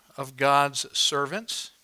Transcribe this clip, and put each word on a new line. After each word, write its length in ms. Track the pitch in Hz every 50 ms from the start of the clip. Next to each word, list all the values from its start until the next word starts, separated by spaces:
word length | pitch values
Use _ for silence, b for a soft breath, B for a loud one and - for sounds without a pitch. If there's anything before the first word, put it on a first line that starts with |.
| _ _ _
of 200 | - 139 135 135
God's 500 | 131 139 139 143 143 143 143 135 - - - - -
servants. 720 | - - 151 143 139 135 165 214 226 - - - - - - _